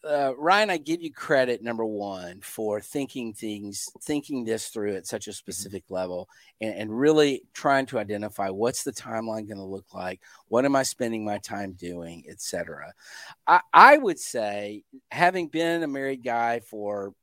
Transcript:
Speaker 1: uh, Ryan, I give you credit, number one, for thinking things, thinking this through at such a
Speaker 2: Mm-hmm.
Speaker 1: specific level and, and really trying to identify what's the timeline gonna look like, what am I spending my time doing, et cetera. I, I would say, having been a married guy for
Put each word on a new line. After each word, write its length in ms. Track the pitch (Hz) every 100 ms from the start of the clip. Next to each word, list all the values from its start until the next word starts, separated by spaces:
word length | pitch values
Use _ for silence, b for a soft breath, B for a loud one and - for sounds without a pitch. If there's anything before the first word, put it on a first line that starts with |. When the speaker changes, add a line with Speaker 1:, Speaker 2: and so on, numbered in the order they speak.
| 156
Speaker 1:
uh, 260 | 147 139 127
Ryan, 320 | 156 196 214
I 80 | 175
give 240 | 147 170
you 100 | 165
credit, 500 | 135 - 147 127 117
number 240 | 117 113 113
one, 560 | 104 101 95 87 92
for 380 | - - 107 104
thinking 540 | - 147 135 135 117
things, 560 | 107 110 104 101 101 - -
thinking 420 | - 147 143 139 110
this 220 | 110 -
through 280 | 113 104 95
at 120 | 90
such 200 | 110 -
a 40 |
Speaker 2:
Mm-hmm. 40 | 101
Speaker 1:
specific 480 | - 90 98 98 _
level 400 | 92 92 90 90 b b _
and, 120 | 110 95
and 240 | 110 110
really 440 | 147 156 147 131 _
trying 320 | - 147 139 135
to 120 | 127
identify 500 | 101 104 104 - 98
what's 340 | 95 117 131
the 100 | -
timeline 540 | 123 - 113 113 110 107
gonna 180 | 101 95
look 280 | 95 -
like, 280 | 92 92 92 B B B
what 180 | 113 139
am 100 | 139
I 80 |
spending 420 | 131 - 120 113 107
my 120 | 104
time 340 | - 104 101
doing, 500 | 90 87 87 85 85 -
et 120 | 92
cetera. 520 | - 90 85 73 73 - B B B B -
I, 140 | 170 -
I 240 | 151 233 294
would 220 | 247 160
say, 640 | - 123 104 101 104 104 _ 135 _
having 380 | 131 175 185 165
been 340 | 160 165 170
a 40 | 156
married 360 | 139 135 135
guy 380 | 123 117 117 117
for 520 | 113 107 104 104 98 98